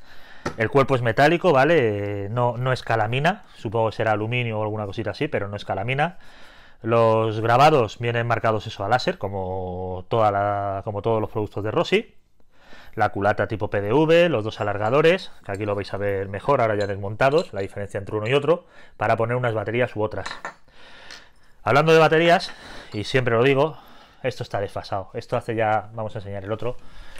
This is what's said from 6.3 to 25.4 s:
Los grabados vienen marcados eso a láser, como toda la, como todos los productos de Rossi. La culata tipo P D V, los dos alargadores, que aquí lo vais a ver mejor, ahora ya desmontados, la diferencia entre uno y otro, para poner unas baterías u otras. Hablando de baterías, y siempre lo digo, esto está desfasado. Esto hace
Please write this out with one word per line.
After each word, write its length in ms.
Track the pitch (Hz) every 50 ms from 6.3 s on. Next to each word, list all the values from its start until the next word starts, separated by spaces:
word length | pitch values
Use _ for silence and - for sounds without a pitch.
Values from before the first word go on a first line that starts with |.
| - - - - - - - - - - -
Los 580 | 110 117 117 113 113 110 110 110 110 107 110
grabados 580 | 107 117 120 127 139 156 156 139 113 101 - -
vienen 280 | 120 120 117 117 117
marcados 400 | 120 117 110 - 113 110 104 -
eso 180 | 113 - - 101
a 40 | 101
láser, 280 | 117 131 - 175 180
como 880 | - - 98 101 98 92 92 92 95 92 92 90 90 92 92 92 92 90 -
toda 220 | - 113 110 104
la, 520 | 101 101 101 104 101 101 101 101 98 98 95
como 160 | 113 101 101
todos 180 | - 117 113 110
los 120 | 107 -
productos 340 | - 113 107 104 - 110 98
de 60 | 107
Rossi. 440 | 110 156 170 - 185 214 - - - - - _ _ - - - - - - - - - - - -
La 140 | 110 107 104
culata 400 | - 101 98 104 104 - 104 101
tipo 220 | 113 95 107 101
P 100 | - 104
D 120 | 101 101 117
V, 360 | 147 160 156 165 170 175 175
los 160 | 147 110 104
dos 160 | 110 - -
alargadores, 720 | 110 104 101 101 104 110 127 147 156 165 180 185 - - - - -
que 60 | - 98
aquí 120 | 95 107
lo 100 | 104 101
vais 200 | 101 98 - -
a 20 |
ver 320 | 98 101 101 98 95 101 98
mejor, 320 | 101 98 - - 143 127
ahora 140 | 117 110 107
ya 120 | 104 101
desmontados, 680 | 98 101 98 101 98 107 - 135 135 143 165 - - -
la 80 | 98 98
diferencia 340 | 95 - 104 101 98 -
entre 200 | 104 101 98 110
uno 120 | 107 104 113
y 60 | 135
otro, 320 | 143 135 139 170 175 - - - - - - - -
para 180 | 110 110 113
poner 200 | 113 113 113 123
unas 180 | 123 123 120 107
baterías 420 | 110 104 110 107 123 123 120 -
u 60 | 104 107
otras. 260 | 104 - 98 90 - - - - - - - - - - - - - - - - - - - - - _ - - - - - -
Hablando 320 | 107 117 143 156 160 160
de 60 | 160
baterías, 520 | 160 147 160 160 170 170 170 180 - - - - - - - - - - -
y 120 | 107 101
siempre 300 | - - 131 123 127 117
lo 80 | 113 123
digo, 360 | 139 139 131 143 156 139 - - - - - - - - - -
esto 200 | 131 - - 123
está 180 | - - 104
desfasado. 500 | 101 95 - 101 - - 107 98 95 - -
Esto 240 | 117 - - 127
hace 160 | 120